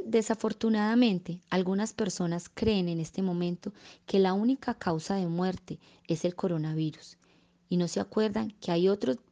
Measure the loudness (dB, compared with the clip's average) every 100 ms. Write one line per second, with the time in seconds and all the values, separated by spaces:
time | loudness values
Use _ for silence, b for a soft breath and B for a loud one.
0 | 2 0 2 0 -2 0 0 2 4 4
1 | 4 2 -2 -10 -2 0 2 0 -2 -2
2 | -2 -2 -2 -2 -6 -2 0 2 0 -2
3 | -4 -2 -2 0 -2 -4 -8 B B B
4 | 0 2 4 4 2 0 -2 -4 -2 -2
5 | -2 -2 0 0 -2 -4 -10 -16 b b
6 | b -2 -2 -2 -2 0 -2 -2 -2 -6
7 | -18 -20 b b b b -2 0 0 -2
8 | -2 0 0 -2 -6 -6 -2 2 2 2
9 | -2 -4 _